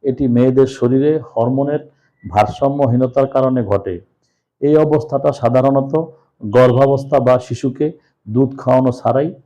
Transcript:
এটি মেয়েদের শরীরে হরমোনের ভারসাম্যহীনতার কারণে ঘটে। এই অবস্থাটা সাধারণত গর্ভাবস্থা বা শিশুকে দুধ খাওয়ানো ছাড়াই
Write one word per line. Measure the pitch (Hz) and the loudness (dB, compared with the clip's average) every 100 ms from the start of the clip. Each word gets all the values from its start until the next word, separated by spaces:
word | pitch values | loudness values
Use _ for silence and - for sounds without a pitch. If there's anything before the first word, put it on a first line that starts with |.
এটি | 139 123 135 | -4 -2 0
মেয়েদের | 120 127 131 131 | 2 2 2 0
শরীরে | - 123 135 147 156 | 0 0 2 0 -2
হরমোনের | - 113 117 135 143 147 - _ _ _ 101 | -4 -4 -2 -2 -2 -4 -8 _ _ _ -4
ভারসাম্যহীনতার | 85 104 - 139 143 135 123 127 139 135 | 0 0 0 -2 0 0 2 0 0 0
কারণে | 131 131 127 | 0 0 -2
ঘটে। | 101 98 98 87 _ _ _ _ _ _ | -2 -2 -4 -10 _ _ _ _ _ _
এই | 143 151 | 2 2
অবস্থাটা | 156 151 - 139 147 | 2 0 -2 -2 -2
সাধারণত | 139 117 127 135 135 135 156 165 - _ _ 104 | -2 0 2 2 0 -2 -4 -6 -14 _ _ 0
গর্ভাবস্থা | 120 127 120 135 139 139 143 | 4 4 4 2 2 0 0
বা | 123 127 | 2 0
শিশুকে | - 120 135 127 151 - _ _ 104 | -2 -6 -4 -2 -6 -6 _ _ -6
দুধ | 113 135 135 | 0 0 -2
খাওয়ানো | 127 127 131 | 0 2 2
ছাড়াই | 123 117 131 160 202 | -2 -2 -2 -2 -8